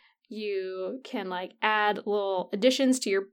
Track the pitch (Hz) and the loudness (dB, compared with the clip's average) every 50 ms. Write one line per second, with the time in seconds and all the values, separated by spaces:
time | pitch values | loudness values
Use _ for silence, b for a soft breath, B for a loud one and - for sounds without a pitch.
0 | _ _ _ _ _ - 220 214 214 208 202 190 190 185 185 185 185 185 226 262 | _ _ _ _ _ -16 -12 -8 -6 -4 -4 -4 -4 -6 -6 -6 -6 -6 -8 -10
1 | 262 - - 220 196 185 185 180 190 - - - - 214 214 214 208 208 208 - | -12 -10 -8 -8 -6 -6 -6 -6 -8 -8 -6 -2 0 2 2 4 2 2 0 0
2 | - 208 202 208 196 196 190 180 185 - - 202 208 262 262 - 269 254 254 254 | -2 -2 -2 0 0 0 -2 -2 -2 -4 -2 2 4 4 4 6 4 4 4 2
3 | - 214 190 196 196 - | 2 0 0 0 0 4